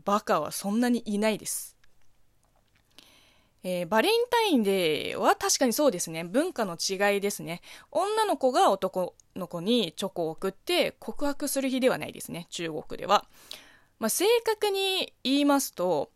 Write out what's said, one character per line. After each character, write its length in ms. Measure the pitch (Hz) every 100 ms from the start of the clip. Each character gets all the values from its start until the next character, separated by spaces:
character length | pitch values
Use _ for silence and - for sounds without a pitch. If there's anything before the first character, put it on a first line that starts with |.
バ 160 | 190 208
カ 220 | - 180
は 100 | 151
そ 180 | - 196
ん 120 | 214
な 80 | 240
に 120 | 240 -
い 140 | 202
な 100 | 220
い 80 | 202
で 80 | -
す。 320 | - - _ - - - - _ _ _ _ _ _ _ - - _ _ _ _ _
え 200 | 185 180
ー、 40 | 170
バ 140 | 214
レ 80 | 302
ン 20 | 466 480
タ 120 | 466
イ 160 | 440 269
ン 60 |
デ 520 | 202 196 165 147 - -
ー 20 |
は 180 | 233 403
確 240 | 392 -
か 60 | 262
に 60 |
そ 140 | 226 294
う 40 |
で 80 | 180
す 120 | -
ね。 140 | 160 170
文 260 | 220 349
化 140 | 277 208
の 100 | 170
違 420 | - 190 202 202
い 40 |
で 80 | 202
す 140 | -
ね。 180 | 156 175 - - -
女 340 | 302 392 440 415
の 100 | 302
子 160 | 254
が 200 | 294 294
男 440 | 196 190 185 175 - _ -
の 120 | 180
子 140 | 170
に 320 | 180 240 175 -
チ 100 | 190
ョ 40 |
コ 180 | - 160
を 40 |
送 180 | 156 190
っ 20 |
て 440 | - - 359 233 -
告 260 | - - 285
白 220 | 285 285
す 140 | 269
る 80 | 262
日 100 | 254
で 100 | 247
は 80 | 156
な 100 | -
い 40 |
で 80 | -
す 100 | -
ね、 180 | 160 175
中 200 | - 165
国 280 | 156 - -
で 60 | -
は。 200 | 202 - - - - - - _ -
ま 80 | 220
あ、 20 |
正 160 | - 392 480
確 260 | 453 427 415
に 440 | 392 392 381 - _
言 160 | 247 277
い 60 | 285
ま 140 | 277
す 140 | -
と、 360 | - 180 156 -